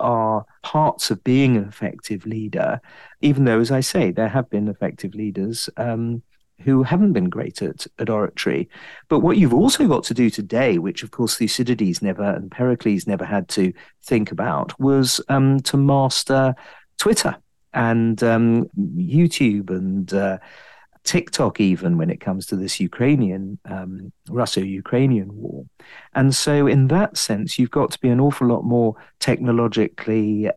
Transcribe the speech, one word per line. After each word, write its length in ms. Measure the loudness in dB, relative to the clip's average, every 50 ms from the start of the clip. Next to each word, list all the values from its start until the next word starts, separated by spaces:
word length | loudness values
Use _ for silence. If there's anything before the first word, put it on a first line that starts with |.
are 440 | -2 0 0 0 0 0 0 -2 -4 _ _ _
parts 480 | -10 -4 0 0 2 2 0 -2 -4 -4
of 140 | -4 -2 0
being 320 | 2 4 4 4 4 4
an 80 | 2 0
effective 600 | -4 -8 -8 -8 -8 -8 -8 -10 -8 -8 -8 -8
leader, 540 | -8 -8 -8 -6 -6 -4 -2 -2 -2 -4 -6 _ -16 -20 -20 -20 -20 -8 0
even 240 | 2 2 4 4 4
though, 160 | 4 4 4
as 120 | 2 2
I 80 | 0 0
say, 320 | 0 0 0 0 0 0
there 160 | 0 0 -2 0
have 200 | 0 -2 -2 -2
been 200 | -4 -2 -2 -2
effective 460 | -4 -4 -6 -6 -6 -6 -10 -10 -8
leaders, 540 | -6 -8 -6 -4 -4 -6 -6 -6 -6 -8 -10 -6
um, 460 | -6 -4 -4 -4 -4 -4 -4 -6 -6 -10 _ _ _ _ _ _ -4
who 200 | 0 2 2 2
haven't 300 | 2 2 2 4 4 4
been 160 | 4 2 0 -2
great 340 | -2 -4 -8 -8 -8 -8
at, 240 | -8 -8 -8 -10 -14 -14 _ -6
at 100 | -4 -2
oratory. 580 | -2 -2 -2 -2 -4 -4 -2 -2 -2 -2 -4 -6 -10 -20 -20 -20 -20 -12 -4 0
But 120 | 2 2
what 160 | 4 4 6
you've 180 | 6 6 6 6
also 320 | 4 4 4 4 4 2
got 160 | 2 2 0 -2
to 100 | -2 0
do 140 | 2 2 2
today, 500 | 0 -2 -6 -4 -2 0 2 2 2 0
which, 260 | -2 -4 -6 -8 -12
of 80 | -10
course, 240 | -4 -4 -2 -2 0
Thucydides 640 | -2 -2 -2 0 -2 0 0 0 0 0 0 0 0
never 220 | -2 -4 -2 -2 -2
and 260 | -2 -2 -4 -6 -10
Pericles 560 | -4 -2 0 0 0 0 0 0 0 0 0
never 180 | -2 -4 -4 -4
had 240 | -2 -4 -4 -4 -2
to 220 | -2 0 0 0 -2 -6 -16 -20 _ _
think 300 | -4 -2 0 0 0 -2
about, 460 | -4 -4 -4 -2 -2 -4 -4 -6 -6 -2
was, 400 | 0 2 4 4 2 2 0 -2 -2 0
um, 320 | 0 2 4 4 2 2
to 160 | 0 0 0
master 800 | 2 4 4 4 4 2 0 0 -2 -2 0 2 2 2 2 0 -4 -10 -20 -20 -20 _ _ _
Twitter 400 | -2 0 0 0 0 0 -4 -6 -8 _ _ _ _ _ _ -4
and, 460 | -2 0 2 2 2 2 2 0 2 2
um, 420 | 2 4 4 4 4 4 2 0 -2 -4
YouTube 920 | -4 -4 -4 -2 -4 -2 2 4 4 4 4 2 2 2 2 2 0 -2 -4
and, 420 | -4 -4 -4 -2 -2 -4 -4 -2
uh, 260 | -2 -2 -2 -2 -4 -6 -10 -18 -20 -20 -20 -20 -20 _ _ _ _ _ -6
TikTok 560 | -2 -2 -2 -2 -2 -2 -2 -2 0 0 2
even 360 | 2 2 2 2 0 0 0
when 140 | 2 0 -2
it 100 | -4 -4
comes 240 | -4 -6 -6 -6 -6
to 100 | -6 -6
this 240 | -6 -4 -6 -4 -4
Ukrainian, 800 | -4 -4 -2 0 2 2 2 2 2 0 -2 -4 -8 -10 -12 -14 -14
um, 480 | -12 -12 -12 -10 -12 -12 -14 -14 -16 -20 _ _ -8
Russo-Ukrainian 1000 | -4 -4 -4 -2 -2 -4 -4 -4 -6 -8 -6 -2 0 2 2 2 2 0 -2 -6
war. 320 | -12 -12 -12 -12 -12 -12 -14 -18 _ _ -20 -20 -20 -20 -16 -6 0
And 200 | 2 2 2 2
so 320 | 2 0 0 2 2 4
in 220 | 4 4 4 4 4
that 280 | 4 2 2 0 -2
sense, 400 | -4 -4 -4 -4 -4 -4 -4 -2
you've 140 | -2 -2 0
got 220 | 0 -2 -2 -2
to 80 | -4 -2
be 80 | 0 2
an 100 | 2 4
awful 300 | 2 2 2 2 0 0
lot 160 | 0 0 0
more 320 | 0 0 2 2 0 -2 -6 -14 -18 _ -6
technologically 1300 | -2 -2 -2 0 0 0 0 2 0 0 0 0 -2 -2 -4 -8 -4 -2 0 0 0 0 -2 -2 -2 -4 -4